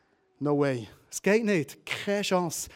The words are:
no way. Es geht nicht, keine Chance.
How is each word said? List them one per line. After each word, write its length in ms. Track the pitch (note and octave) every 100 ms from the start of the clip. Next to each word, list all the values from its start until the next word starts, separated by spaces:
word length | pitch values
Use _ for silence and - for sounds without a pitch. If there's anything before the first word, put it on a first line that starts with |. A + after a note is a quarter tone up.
| _ _ _ -
no 200 | C#3+ C#3+
way. 300 | C#3 B2+ G#2+ - -
Es 100 | -
geht 220 | F#3+ A3
nicht, 420 | G#3 F3+ C#3 - -
keine 360 | - - G3+
Chance. 480 | F#3+ F3+ E3+ - -